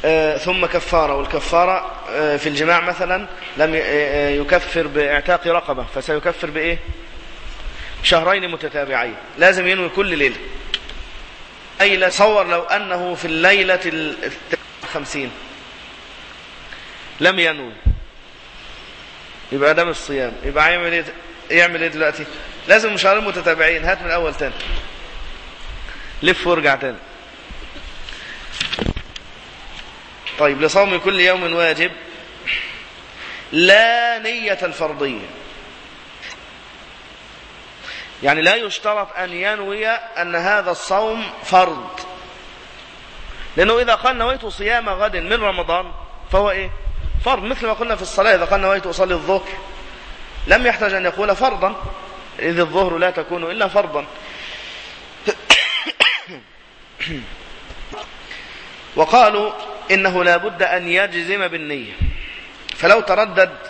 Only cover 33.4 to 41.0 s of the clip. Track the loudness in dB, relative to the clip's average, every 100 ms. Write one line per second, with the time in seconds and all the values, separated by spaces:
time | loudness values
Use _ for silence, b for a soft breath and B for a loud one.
33.4 | B 2 8 8 8 4 2 0 -2 -4
34.4 | -2 -2 -2 -2 -4 -2 -2 -2 -10 -14
35.4 | -16 -18 -18 -20 -20 -20 -20 -16 -16 -16
36.4 | -18 -20 -20 -20 -20 -20 -20 -20 -20 -20
37.4 | -20 -20 -20 -16 B B B -2 2 4
38.4 | 4 4 0 -2 -2 0 -2 -6 -6 -2
39.4 | -2 -2 -4 -2 0 -2 -4 -4 -2 0
40.4 | 2 2 2 -4 0 2